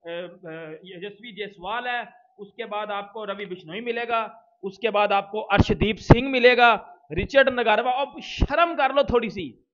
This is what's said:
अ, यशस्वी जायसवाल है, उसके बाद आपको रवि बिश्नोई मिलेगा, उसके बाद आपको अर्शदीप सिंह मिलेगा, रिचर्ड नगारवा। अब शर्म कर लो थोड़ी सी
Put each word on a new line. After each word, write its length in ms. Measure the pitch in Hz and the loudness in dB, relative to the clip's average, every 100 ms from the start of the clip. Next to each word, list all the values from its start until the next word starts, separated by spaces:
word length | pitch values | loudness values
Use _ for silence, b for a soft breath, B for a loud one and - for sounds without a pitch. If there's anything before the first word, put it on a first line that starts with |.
| 165 | -10
अ, 720 | 170 180 190 175 160 160 156 185 | -10 -10 -14 -16 -14 -14 -16 -16
यशस्वी 500 | 185 196 202 240 196 | -14 -14 -16 -18 -12
जायसवाल 520 | 196 190 180 226 247 | -12 -10 -8 -6 -4
है, 260 | 240 214 - _ _ | -6 -8 -16 _ _
उसके 260 | 202 _ 226 | -20 _ -8
बाद 260 | 208 208 | -8 -6
आपको 340 | 202 202 226 208 | -8 -8 -12 -10
रवि 200 | 196 202 | -8 -10
बिश्नोई 360 | 180 156 180 | -12 -12 -10
मिलेगा, 640 | 240 233 233 233 214 - _ _ | -6 -6 -2 -2 -4 -10 _ _
उसके 260 | 196 190 226 | -14 -4 0
बाद 240 | 208 208 | 2 2
आपको 280 | 202 196 214 | 2 0 -8
अर्शदीप 560 | - 202 - 196 202 214 | -2 0 0 0 -2 -2
सिंह 320 | - 226 269 | 6 6 6
मिलेगा, 680 | 262 240 247 240 220 - - _ | 4 6 8 6 4 -2 -20 _
रिचर्ड 480 | 156 196 269 269 247 | -6 2 4 4 4
नगारवा। 320 | 233 214 240 | 2 2 2
अब 300 | 254 277 294 | -2 -4 -8
शर्म 540 | - - - 294 339 339 | -14 -2 0 2 0 2
कर 200 | 269 269 | 0 2
लो 80 | |
थोड़ी 260 | 285 240 226 | 2 2 0
सी 360 | 196 156 - _ | -8 -12 -14 _